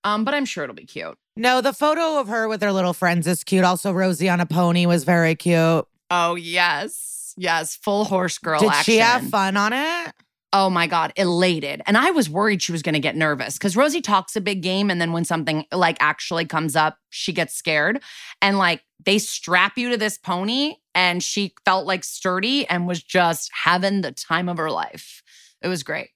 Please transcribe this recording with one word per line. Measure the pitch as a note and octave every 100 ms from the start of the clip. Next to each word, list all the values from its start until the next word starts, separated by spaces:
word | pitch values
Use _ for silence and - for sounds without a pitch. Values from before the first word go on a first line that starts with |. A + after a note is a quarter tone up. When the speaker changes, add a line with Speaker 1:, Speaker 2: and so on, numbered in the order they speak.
Speaker 1:
Um, | G3+ G#3+
but | A3+
I'm | D4
sure | C4+ -
it'll | C#3 -
be | -
cute. | - D#2+ - _ -
Speaker 2:
No, | A#3+ B3+
the | B3+
photo | - D4 D#4 D#4+ D4+
of | G#3
her | A3+ A3
with | G#3+
her | G#3
little | F#3+ F3+
friends | E3 F3+ F3 E3+
is | F3
cute. | - F#3
Also, | F3+ F3+ G3+
Rosie | F3+ F#3+ E3 F#3
on | F3
a | E3+
pony | D#3+ F3 F3 F3
was | F3
very | - F3 E3
cute. | E3 F3+ E3+ E3 D#3+ - _ _
Speaker 1:
Oh, | F3 E3+ F3
yes. | E3 F3 F3 D3 G#3+ - - - - -
Yes. | F3+ E3 D#3+ -
Full | - G3+
horse | G#3+ F#3+ F3+ -
girl | E3 D#3
Speaker 2:
Did | G#3+ C#3+
she | F#3 A3
have | A3+ B3
Speaker 1:
action. | -
Speaker 2:
fun | G#3 F#3+ G3+
on | G#3
it? | B3+ D#4 F4 E4 - _ _ _
Speaker 1:
Oh | G3 F#3+
my | F3 E3+
God, | E3+ D#3+ -
elated. | F#3 F3 F#3 D#3+ C#3+ C#3+
And | - G#3+
I | D#4
was | E4 F3
worried | D#3+ G#3+ F#3+
she | -
was | E3+
gonna | D#3 D#3
get | C#3+ D#3+
nervous | D#3 C#3 A#2 -
'cause | G3+
Rosie | F#3 D4+ D#4+
talks | A#3+ G3+ F#3 G#3+
a |
big | G3 G3
game. | F3+ F#3 G3+
And | F3
then | E3
when | E3
something, | E3 E3 D#3 D#3 -
like, | F3+ F3 E3
actually | D3+ D3+ - E3
comes | E3+ D#3+ D#3 D3
up, | D#3 - _
she | - -
gets | E3 D#3+ -
scared. | - D3+ D#3+ B3+ - - - -
And, | G3+ G3
like, | F3+ E3 _ _
they | - G3+
strap | G#3 - - F3+ G3 B3
you | B3
to | A#3+
this | G#3+ -
pony | - F3+ G3+ B3+ D4 - _
and | F3+ F3+ F3
she | - - G3 _
felt, | - F#3+ E3+
like, | F#3
sturdy | - - F#3+ F#3 A3 C#4 A#3+
and | F3 F3
was | F3
just | - F#3 E3+ E3 - -
having | D#3+ F3+ G3 G3
the | D#3+
time | - - E3 F3+
of | F3
her | D#3
life. | F2 D#2+ - - - _ - - _
It | E3+
was | F3+
great. | C3+ D#3 -